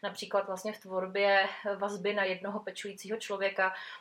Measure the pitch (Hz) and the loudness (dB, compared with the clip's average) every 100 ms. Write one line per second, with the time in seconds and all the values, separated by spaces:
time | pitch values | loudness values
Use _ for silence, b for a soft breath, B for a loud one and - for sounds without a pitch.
0 | 202 196 196 202 196 185 214 214 190 185 | -6 -6 0 0 0 -4 -6 -8 -4 -2
1 | 185 196 202 196 202 B 208 190 202 202 | 0 4 6 6 4 B -2 0 -2 0
2 | 202 208 190 180 202 208 196 180 202 196 | 0 2 2 0 -4 -4 -6 -8 -8 -8
3 | 190 220 - 196 196 196 190 185 B B | -6 -6 -4 0 0 2 2 0 B B